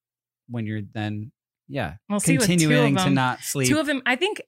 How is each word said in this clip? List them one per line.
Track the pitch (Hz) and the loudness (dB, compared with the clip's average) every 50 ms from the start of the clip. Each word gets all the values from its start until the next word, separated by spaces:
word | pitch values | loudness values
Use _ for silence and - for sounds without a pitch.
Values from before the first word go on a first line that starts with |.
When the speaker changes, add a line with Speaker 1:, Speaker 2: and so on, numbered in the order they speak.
| _ _ _ _ _ _ _ _ _ - | _ _ _ _ _ _ _ _ _ -10
Speaker 1:
when | 123 117 110 | -8 -8 -6
you're | 107 107 107 | -6 -6 -8
then, | 101 101 - 113 107 107 107 104 107 127 - _ _ _ _ _ _ - | -8 -8 -8 -8 -6 -6 -6 -8 -10 -12 -16 _ _ _ _ _ _ -10
yeah, | 135 135 107 76 80 - _ - | -6 -6 -6 -6 -8 -12 _ -6
Speaker 2:
We'll | 202 202 | -4 -2
see | - 170 - | 0 2 2
with | 262 226 | 2 2
two | 180 | 2
of | 180 175 | 2 4
Speaker 1:
continuing | 160 151 147 147 - 143 139 | 4 4 4 4 4 4 2
to | 135 - | 2 2
Speaker 2:
them. | 139 139 | 2 2
Speaker 1:
not | 135 127 127 123 - | 2 2 0 -2 -4
sleep. | - - - 143 131 127 | -6 -6 -4 0 2 2
Speaker 2:
Two | 294 311 | 2 2
of | 311 | 2
them. | 285 285 262 254 | 0 -4 -2 -2
I | 247 254 | -2 -2
think, | 254 359 415 403 - - | 0 -2 -2 -4 -6 -8